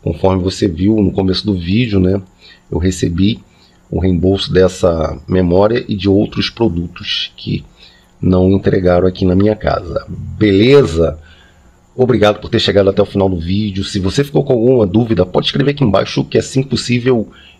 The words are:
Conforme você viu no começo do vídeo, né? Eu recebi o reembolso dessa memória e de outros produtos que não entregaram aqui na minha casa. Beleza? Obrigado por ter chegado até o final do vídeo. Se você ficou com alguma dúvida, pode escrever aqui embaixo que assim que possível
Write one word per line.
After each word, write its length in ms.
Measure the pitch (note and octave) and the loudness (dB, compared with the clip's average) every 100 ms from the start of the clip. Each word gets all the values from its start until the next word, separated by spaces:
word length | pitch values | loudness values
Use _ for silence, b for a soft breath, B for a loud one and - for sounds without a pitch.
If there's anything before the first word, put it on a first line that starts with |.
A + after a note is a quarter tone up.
Conforme 400 | G2+ D#2+ F#2+ F#2 | -6 -2 0 0
você 260 | F2+ - G#2+ | -2 -2 -2
viu 280 | E2 G2 A2 | 0 0 2
no 160 | F#2+ | 0
começo 340 | G2 F#2+ F#2 G#2 | 0 -2 -2 -2
do 80 | |
vídeo, 460 | F#2 E2+ G#2 B2 G2 | -4 0 0 0 2
né? 200 | F#2 G2 F#2+ b b b _ | 2 0 -6 b b b _
Eu 80 | D#2+ | -4
recebi 600 | F2+ F2+ - E2+ G2 A#2 - b b b _ | -4 -2 -4 0 0 -2 -12 b b b _
o 80 | F#2 | -2
reembolso 520 | F#2 F2 F#2 G2 - | 0 2 0 0 0
dessa 680 | D2+ F#2 - F2+ E2 D2+ - - | 2 2 2 -2 0 -4 -8 -2
memória 580 | F#2 F2 F2+ G#2 A#2+ - | 0 2 2 2 0 -4
e 80 | G#2 | -4
de 140 | G2 | 0
outros 400 | G2 G#2+ - - | 2 0 -4 -8
produtos 840 | - A2+ E2 F2 - G#2 - - - | -2 -2 -2 -8 -12 -8 -8 -8 -12
que 280 | - D3 - b b b b _ | -8 -8 -8 b b b b _
não 300 | F#2 F#2 F#2 | 0 2 2
entregaram 560 | G2 - G2 F2+ F2 F#2 | 2 0 0 2 2 0
aqui 180 | F#2 F#2 | 0 0
na 100 | F2+ | 2
minha 200 | G#2 G#2 | 2 0
casa. 500 | - - D#2+ G#2+ - | -2 -4 -6 -10 -10
Beleza? 1120 | - - - G#2+ F#2+ A#2 C#3+ A2 D#2+ D#2+ D#2 b b b b b _ _ - | -14 -12 0 2 4 6 6 4 0 0 -2 b b b b b _ _ -2
Obrigado 440 | B2+ A2+ G#2 G#2 | 0 4 2 0
por 100 | - | -2
ter 100 | A2+ | -2
chegado 300 | - F#2+ G2 | 2 2 2
até 120 | F#2+ | 2
o 40 | G2+ | 0
final 220 | G2+ G2 | 0 0
do 100 | F2+ | -2
vídeo. 460 | E2 G2 G#2+ F#2+ | -2 -2 -2 -6
Se 160 | G2 G#2 | -6 -4
você 240 | F#2 A2 | -2 -2
ficou 200 | C#3+ D3 | -2 -2
com 100 | C#3+ | 0
alguma 340 | B2+ A#2+ B2+ G2+ | 2 4 2 2
dúvida, 380 | G2+ A#2 A2 - | 0 0 0 0
pode 220 | - C#3+ | 0 -2
escrever 240 | C#3 C#3 | -2 -2
aqui 120 | C#3+ | 0
embaixo 400 | A#2+ - - - | 2 2 0 -4
que 140 | C3+ B2 | -2 -2
assim 260 | - C3+ | -2 -4
que 60 | C3+ | -2
possível 600 | - - A#2+ B2 B2 G#2 B B | -6 -2 -2 2 0 -2 B B